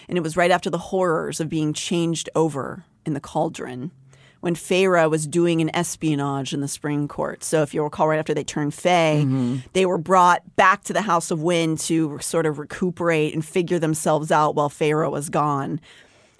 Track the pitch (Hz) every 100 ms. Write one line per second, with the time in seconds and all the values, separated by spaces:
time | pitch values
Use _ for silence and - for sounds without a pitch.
0 | - 180 160 160 175 175 185 165 - 190
1 | 180 165 151 156 156 160 151 151 - 175
2 | 165 160 - 156 160 143 - - - _
3 | - 143 - 160 165 - 123 127 139 -
4 | - - _ _ 175 165 - 185 190 175
5 | 160 160 156 170 170 165 156 - 170 -
6 | 160 143 143 139 131 147 139 - 147 147
7 | 143 - 143 - - 160 156 147 151 -
8 | 156 156 151 151 135 - 147 - 175 175
9 | 160 151 143 131 123 131 127 185 185 180
10 | 160 185 175 175 - - 190 196 - 170
11 | 208 170 - 170 160 170 165 156 - 160
12 | 156 143 - 165 160 147 143 - 185 175
13 | 170 160 151 156 156 190 170 175 156 156
14 | 165 156 156 165 151 151 147 - 156 151
15 | 156 147 143 156 147 143 135 - - -
16 | - _ _